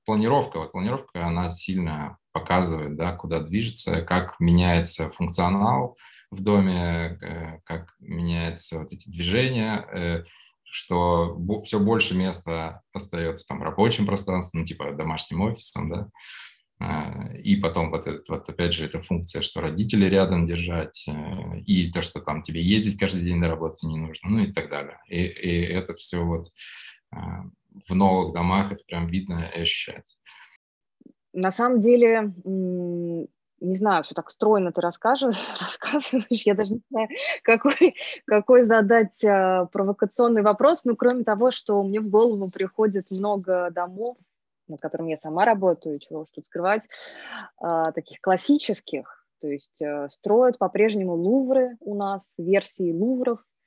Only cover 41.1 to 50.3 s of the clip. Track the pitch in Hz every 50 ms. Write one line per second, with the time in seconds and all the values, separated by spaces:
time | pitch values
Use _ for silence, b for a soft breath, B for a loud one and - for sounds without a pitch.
41.1 | 247 254 233 - 214 202 240 254 240 - - - 208 202 196 196 202 214 214 208
42.1 | 190 214 226 240 220 202 196 185 - - 190 180 - - 220 214 190 196 185 -
43.1 | 190 185 202 208 208 202 180 185 185 180 180 175 170 180 175 180 185 196 226 240
44.1 | 247 _ _ _ _ _ _ _ _ _ _ - 156 139 - 202 - 165 165 165
45.1 | 156 147 - 160 156 175 202 233 220 196 190 185 170 165 - 160 147 143 - _
46.1 | 160 156 160 - _ - - - - 170 175 185 208 220 - B B B B B
47.1 | B B B B B B B B B _ - 170 170 165 160 160 156 165 - -
48.1 | 143 - - 190 185 180 - - 294 294 - - 202 - - - - 135 - -
49.1 | - _ _ _ _ _ - 147 143 143 - _ _ - 160 147 147 147 143 139
50.1 | - _ - 202